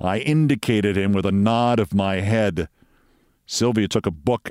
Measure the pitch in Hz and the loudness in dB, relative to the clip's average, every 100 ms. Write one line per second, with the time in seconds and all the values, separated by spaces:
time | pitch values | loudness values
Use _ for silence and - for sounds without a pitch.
0 | 92 101 147 156 151 139 - 110 104 98 | -4 -2 0 2 2 2 0 0 2 0
1 | 98 98 95 98 104 117 120 120 98 98 | 0 0 0 0 2 2 2 0 0 0
2 | 98 95 98 110 104 85 82 _ _ _ | -2 -2 -2 0 0 -2 -6 _ _ _
3 | _ _ _ _ - - 117 110 98 113 | _ _ _ _ -10 -2 0 2 0 0
4 | 98 80 71 120 - | -2 -4 -2 -2 -4